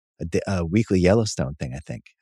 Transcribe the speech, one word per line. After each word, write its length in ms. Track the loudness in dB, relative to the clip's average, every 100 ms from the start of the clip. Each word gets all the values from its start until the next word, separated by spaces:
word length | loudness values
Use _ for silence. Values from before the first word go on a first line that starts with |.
| _ _
a 60 |
di-, 160 | -4 -4 -2
a 180 | -4
weekly 340 | 0 0 2 4
Yellowstone 580 | 4 4 2 -4 -6 -6
thing, 180 | -10
I 60 | -10
think. 240 | -12 -14 _ _